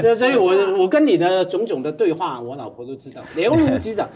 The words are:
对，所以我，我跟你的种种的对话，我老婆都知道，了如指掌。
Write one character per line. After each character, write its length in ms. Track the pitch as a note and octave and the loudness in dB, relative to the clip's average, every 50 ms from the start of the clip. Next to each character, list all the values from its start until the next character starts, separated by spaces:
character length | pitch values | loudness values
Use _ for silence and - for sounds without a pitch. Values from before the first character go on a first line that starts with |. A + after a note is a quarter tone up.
对， 120 | F#3 A#3 A#3 | 2 2 2
所 140 | G#3+ B3 | 2 2
以 80 | C4+ C4+ | 2 2
我， 420 | A#3 F#3 F3+ F#3 G3 G3+ F#3+ F#3+ | 4 4 4 4 2 2 2 2
我 120 | G3 F#3 F#3 | 2 2 2
跟 180 | B3 D4 D#4 | 4 4 4
你 100 | C#4 F#3+ | 4 4
的 280 | E3 E3+ F3 F#3 F#3 F3+ | 2 2 2 2 0 0
种 200 | F3+ F#3+ F3+ A3+ | -2 -2 -4 -2
种 160 | A3+ G#3 - | -2 -4 -4
的 80 | C#3 D3+ | -6 -6
对 220 | D#3 - A3+ F3 | -4 -2 0 0
话， 260 | D#3 E3 F#3 - B2 B2 | 0 -2 -4 -6 -6 -8
我 120 | A#2+ A#2+ C3+ | -10 -12 -12
老 120 | C#3+ A#2+ G2+ | -12 -12 -14
婆 160 | - - A#2+ | -14 -16 -14
都 80 | C3 C3+ | -14 -14
知 120 | - - C3+ | -16 -16 -18
道， 100 | A#2 - | -20 -18
了 340 | - - - D#3+ F#3 A#3 D4+ | -18 -10 -4 -2 0 2 2
如 240 | E4 D#4 C4+ C4 B3+ | 2 2 2 0 -2
指 160 | - A3 A3 | -4 -4 -6
掌。 140 | G3+ G3 - - | -6 -6 -6 -10